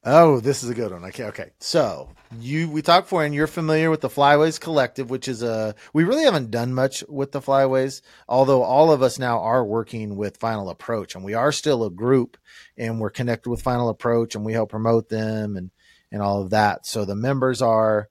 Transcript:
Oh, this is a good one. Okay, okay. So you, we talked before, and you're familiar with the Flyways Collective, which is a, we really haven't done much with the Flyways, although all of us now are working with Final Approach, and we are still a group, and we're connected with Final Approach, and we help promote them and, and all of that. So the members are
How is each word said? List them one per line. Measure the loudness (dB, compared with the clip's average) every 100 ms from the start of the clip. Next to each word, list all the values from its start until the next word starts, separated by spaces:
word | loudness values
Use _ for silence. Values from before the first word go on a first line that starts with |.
Oh, | 6 6 8 4
this | 0 -4
is | -6
a |
good | -6 -6
one. | -8 -14
Okay, | -12
okay. | -12 -12 -16 _
So | -4 -2 0 -4 -12 -20 _ -16
you, | -6 -4 -4
we | -4
talked | 4 4 4
before, | -2
and | -2
you're | 0 -2
familiar | -2 0 2 2
with | 0
the | -2
Flyways | 2 4 6 4 0
Collective, | -2 0 0 -4 -8
which | -6 -6
is | -6
a, | -4 -4 -6 -8 -4
we | 0
really | 2 4
haven't | 2 2 -2
done | -4 -4
much | 0 -2 -2 -10
with | -8 -6
the | -6
Flyways, | 0 2 4 2 -2 -6 _ -20 -2
although | 2 4 4
all | 4 4 6
of | 6
us | 2 0
now | -2 -2
are | 0 0
working | 0 -4 -6 -8 -8 -6
with | -8 -6
Final | -6 -4 -8
Approach, | -10 -6 -6 -6 -12
and |
we | -8
are | -2 0
still | 0 0 0
a | -2
group, | -2 2 2 2 _ _ -20 -20 -10
and | -6 -4
we're | -6
connected | -4 -4 -4 -4
with | -4
Final | -2 -2 -2
Approach, | -2 0 0 0 -4
and |
we | -4
help | -2 -2
promote | -2 2 2 0
them | -6 -4 -4 -6 -8
and, | -12 _ _ _ _
and | -4
all | -2 -2
of | 0
that. | 4 4 2 -6
So | -6
the | -6 -4
members | -2 0 0 0
are | 2 2 2 0 -2